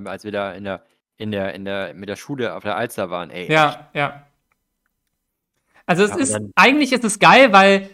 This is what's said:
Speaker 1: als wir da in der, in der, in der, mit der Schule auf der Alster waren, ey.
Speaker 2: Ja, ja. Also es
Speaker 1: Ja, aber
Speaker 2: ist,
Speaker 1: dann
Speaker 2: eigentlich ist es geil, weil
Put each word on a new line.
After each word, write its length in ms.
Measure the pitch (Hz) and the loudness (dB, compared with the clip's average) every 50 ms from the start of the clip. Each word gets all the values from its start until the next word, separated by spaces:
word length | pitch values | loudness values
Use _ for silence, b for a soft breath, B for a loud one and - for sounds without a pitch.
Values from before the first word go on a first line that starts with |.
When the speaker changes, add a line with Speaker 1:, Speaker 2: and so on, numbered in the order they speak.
| 98 | -10
Speaker 1:
als 200 | 98 92 95 - | -12 -14 -14 -12
wir 80 | 107 101 | -8 -8
da 180 | 101 101 98 | -6 -6 -8
in 140 | 90 92 101 | -10 -12 -10
der, 180 | 98 95 87 _ _ _ _ _ _ _ | -10 -10 -12 _ _ _ _ _ _ _
in 160 | - 110 107 | -12 -10 -6
der, 220 | 107 101 95 98 71 | -6 -4 -4 -6 -8
in 100 | 92 98 | -10 -10
der, 300 | 98 98 98 95 85 69 | -8 -8 -8 -8 -10 -12
mit 160 | 85 101 98 | -14 -12 -12
der 80 | 101 - | -12 -12
Schule 360 | - - 143 135 120 107 82 | -12 -12 -10 -8 -8 -8 -8
auf 80 | 92 - | -8 -10
der 120 | 104 101 | -8 -6
Alster 340 | 90 117 127 - - 101 90 | -6 -6 -8 -8 -8 -8 -6
waren, 200 | 87 87 87 82 | -8 -8 -10 -10
ey. 200 | - 90 90 85 | -12 -12 -6 0
Speaker 2:
Ja, 380 | 156 156 156 143 - - - _ - | 2 2 2 0 -2 -6 -16 _ -8
ja. 300 | 151 143 139 - - _ _ _ _ _ _ _ _ _ _ _ _ _ _ _ _ _ _ _ _ _ _ _ _ _ _ _ _ _ b b b b | -6 -6 -6 -8 -12 _ _ _ _ _ _ _ _ _ _ _ _ _ _ _ _ _ _ _ _ _ _ _ _ _ _ _ _ _ b b b b
Also 180 | b 180 160 202 | b 0 0 0
es 60 | 214 | 0
Speaker 1:
Ja, 60 | 208 | 0
aber 80 | 359 277 | -2 -4
Speaker 2:
ist, 100 | - 107 | -2 -4
Speaker 1:
dann 180 | 107 107 101 - | -6 -8 -2 2
Speaker 2:
eigentlich 360 | - 190 233 277 302 294 262 | 4 4 4 4 2 0 0
ist 140 | 269 233 - | 0 -2 -2
es 140 | 220 - - | -4 -2 2
geil, 340 | - 175 185 240 269 247 190 | 4 6 8 8 8 8 8
weil 360 | 196 190 196 196 196 196 - | 6 6 6 4 2 0 -6